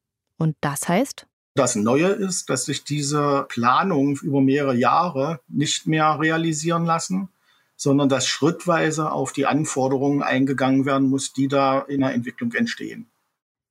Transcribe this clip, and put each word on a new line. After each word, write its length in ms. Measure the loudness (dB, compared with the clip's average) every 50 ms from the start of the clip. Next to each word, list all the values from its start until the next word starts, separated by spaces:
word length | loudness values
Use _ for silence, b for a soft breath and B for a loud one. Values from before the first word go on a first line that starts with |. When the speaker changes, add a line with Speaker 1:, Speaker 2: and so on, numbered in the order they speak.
| _ _ _ _ _ _ _ -2
Speaker 1:
Und 180 | -2 -2 0 -2
das 280 | -4 -4 -4 -4 -2 0
heißt? 380 | 0 0 0 -2 -6 -12 -20 _ _ _ _ _ -2
Speaker 2:
Das 220 | 0 0 0 0
Neue 320 | 0 2 2 2 4 2 2
ist, 400 | 0 0 -2 -4 -4 -6 -6 -4
dass 160 | -4 -4 -4
sich 180 | -6 -6 -8
diese 640 | -6 -6 -4 -4 -2 -2 0 0 0 2 0 0 -2 -4
Planungen 720 | -4 -2 0 2 2 2 2 2 2 2 2 0 0 -2
über 180 | -2 0 2 2
mehrere 340 | 4 4 2 2 2 2 2
Jahre 680 | 2 2 2 2 2 0 0 -2 -2 -2 -2 -4 -6 _ -6
nicht 380 | -4 -2 -2 -2 -2 -4 -2
mehr 320 | 0 0 2 2 2 2 2
realisieren 680 | 0 0 0 0 0 -2 -2 -2 -2 -2 -2 0 0
lassen, 420 | 0 0 -2 -2 -4 -4 -4 -4 -6 _ _ _ _ _ _ _ _ _ -4
sondern 300 | 0 2 2 4 4 4
dass 160 | 2 2 0
schrittweise 840 | -2 -2 0 0 0 0 0 0 0 2 2 2 0 0 -2 -2 -2
auf 220 | -2 -2 -4 -4
die 140 | -2 -2 0
Anforderungen 760 | 2 2 0 0 -2 -2 -2 0 0 0 0 0 0 0 0
eingegangen 600 | 0 0 0 0 0 0 0 0 2 2 2 2 2
werden 240 | 2 2 2 2 2
muss, 240 | 2 0 -2 -4
die 160 | -2 -2 0 2
da 320 | 2 2 2 2 2 0
in 200 | -2 -2 -2 0
der 120 | 0 0
Entwicklung 400 | 0 -2 -4 -6 -6 -6 -6 -4
entstehen. 580 | -2 -2 -2 -2 -4 -6 -10 -10 -10 -12 -16 -18 _ _ _ _ _ _ _ _ _ _ _ _